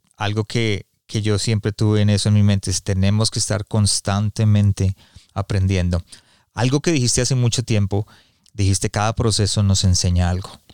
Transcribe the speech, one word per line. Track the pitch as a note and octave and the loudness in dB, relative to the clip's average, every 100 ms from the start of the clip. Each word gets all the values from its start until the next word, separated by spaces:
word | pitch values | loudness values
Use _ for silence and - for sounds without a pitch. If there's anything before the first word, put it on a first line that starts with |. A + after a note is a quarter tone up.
| _ _ | _ _
algo | G#2 G#2+ | -6 -4
que, | G#2 B2 A2+ G2 - _ _ | -4 -4 -4 -4 -8 _ _
que | A#2 | -4
yo | G#2+ G#2 | -2 -2
siempre | - A2 A2 | 0 -2 -2
tuve | G2+ G#2+ G#2+ | -2 0 2
en | G#2 | 2
eso | G#2 - | 2 2
en | G#2 | 4
mi | |
mente | G#2 G2+ - | 4 2 -2
es | F#2 | -6
tenemos | - F#2+ G2 G#2+ A2 | -2 0 0 0 -2
que | - | -2
estar | - G2+ G2+ | -4 -4 -2
constantemente | A2 G2+ - - G2+ G#2 - G#2+ G#2 G2+ F#2+ F#2+ F#2+ _ - _ | 0 0 0 -2 -2 -2 0 2 4 2 2 -2 -4 _ -20 _
aprendiendo. | - G2+ G2+ F#2+ F#2+ F2 F2 - - _ _ _ | -10 -4 -2 0 0 0 -2 -6 -16 _ _ _
Algo | - B2 C#3+ | -4 0 0
que | F3 | 0
dijiste | D#3+ A#2+ - | 0 0 0
hace | A#2+ C3 | 0 0
mucho | A#2+ - | 0 -2
tiempo, | A#2+ A2 G2+ G2+ G#2 - _ _ _ | -2 0 0 -2 -6 -12 _ _ _
dijiste, | - G2 F#2+ G#2+ | -2 0 0 -2
"Cada | - G#2+ | -2 -2
proceso | A2+ A#2+ G2+ G2+ - | 0 0 0 0 2
nos | G2+ F#2+ G2 | 2 2 2
enseña | F2 F2+ F2 F2 | 2 2 0 0
algo". | F2+ - - _ | -2 -6 -18 _